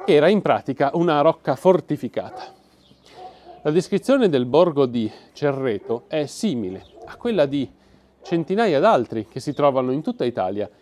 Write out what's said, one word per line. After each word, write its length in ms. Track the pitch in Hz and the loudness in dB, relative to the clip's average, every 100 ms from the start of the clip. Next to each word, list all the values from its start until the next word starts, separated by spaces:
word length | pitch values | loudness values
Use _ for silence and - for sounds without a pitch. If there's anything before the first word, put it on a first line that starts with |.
| - | 2
Era 220 | 151 160 | 4 6
in 140 | 208 | 4
pratica 500 | 151 110 - 127 139 | 2 0 -2 -2 -2
una 260 | 170 170 147 | 0 2 4
rocca 340 | 143 - - - | 2 2 -2 0
fortificata. 1000 | 185 170 - 151 123 107 95 - - - _ _ _ _ _ - - - - - | 4 2 0 -6 -6 -8 -8 -12 -18 -20 _ _ _ _ _ -20 -20 -20 -20 -8
La 100 | 151 | -2
descrizione 560 | 165 - 202 - 269 208 | -2 -2 -4 0 2 2
del 180 | 139 123 | 2 2
borgo 400 | 143 175 143 131 | 4 4 2 0
di 240 | 120 107 - - | 0 -4 -6 -20
Cerreto 720 | - 143 135 135 101 - 113 - | -6 -4 -2 -4 -4 -4 -6 -4
è 200 | 156 139 | -6 -6
simile 580 | - 214 123 92 92 - - - | -4 -4 -4 -6 -10 -16 -20 -20
a 100 | - | -10
quella 300 | 240 196 143 | -2 0 0
di 220 | 143 127 _ _ _ _ _ | -2 -6 _ _ _ _ _
centinaia 560 | - 170 160 196 226 143 | -4 -4 -2 0 2 4
d'altri 480 | 208 165 110 113 104 | 4 2 0 -6 -8
che 140 | 135 | -10
si 120 | - | -8
trovano 380 | 135 143 131 127 | 0 2 2 0
in 120 | 139 | -2
tutta 220 | 202 240 | -4 -4
Italia, 460 | 123 120 92 101 101 _ | -4 -2 -4 -4 -8 _